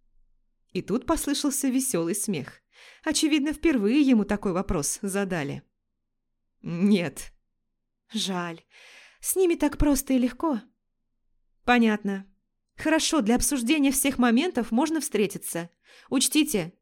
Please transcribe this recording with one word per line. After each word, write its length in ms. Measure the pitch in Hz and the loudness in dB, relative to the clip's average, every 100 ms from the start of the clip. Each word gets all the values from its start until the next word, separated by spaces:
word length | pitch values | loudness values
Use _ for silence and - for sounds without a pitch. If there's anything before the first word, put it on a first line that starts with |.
| _ _ _ _ _ _ _ | _ _ _ _ _ _ _
И 100 | - | -8
тут 240 | - 214 - | -2 -4 0
послышался 640 | 320 - 285 294 277 269 | -2 0 -2 -2 -2 -2
веселый 460 | 254 262 175 165 | 0 -2 -2 -2
смех. 460 | 208 - 175 - - _ _ - - | -4 -4 -6 -8 -14 _ _ -20 -10
Очевидно, 500 | - 294 311 302 277 | -4 0 2 2 0
впервые 480 | 302 330 269 202 269 | 0 0 2 2 4
ему 240 | 269 240 | 4 4
такой 280 | 202 202 208 | 2 -2 -2
вопрос 460 | 175 190 185 139 - | -4 -2 -2 -2 -6
задали. 600 | 196 190 196 175 143 139 - _ _ _ _ _ _ _ _ _ | -4 -4 -2 -2 -4 -8 -14 _ _ _ _ _ _ _ _ _
«Нет». 680 | - 170 196 202 170 - - _ _ _ _ _ _ _ _ | -8 0 4 4 2 -6 -16 _ _ _ _ _ _ _ _
«Жаль. 520 | 220 180 185 175 165 _ - - - - _ | -8 -6 -6 -6 -10 _ -20 -20 -20 -20 _
С 160 | - 370 | -6 0
ними 180 | 370 | 2
так 240 | 339 294 - | 2 0 2
просто 360 | 302 269 - | 2 2 2
и 40 | 262 | 0
легко». 420 | 240 - 330 240 - _ _ _ _ _ _ _ _ _ | 0 -2 -2 -2 -6 _ _ _ _ _ _ _ _ _
«Понятно. 640 | - 247 226 214 202 196 196 _ _ _ _ - | 2 4 4 2 -2 -6 -10 _ _ _ _ -6
Хорошо, 440 | 311 320 311 320 | 0 2 2 0
для 160 | 208 240 | 2 0
обсуждения 560 | - 285 233 311 269 | 0 -2 0 2 2
всех 260 | 254 269 247 | 2 -2 2
моментов 540 | 247 226 359 294 226 | 2 2 2 -2 -2
можно 280 | 226 311 320 | 0 0 -2
встретиться. 680 | - 208 196 - - 170 170 _ _ - _ | -4 -2 -2 -4 -8 -8 -10 _ _ -20 _
Учтите, 640 | 269 262 294 302 208 170 - | 0 2 2 2 0 -4 -8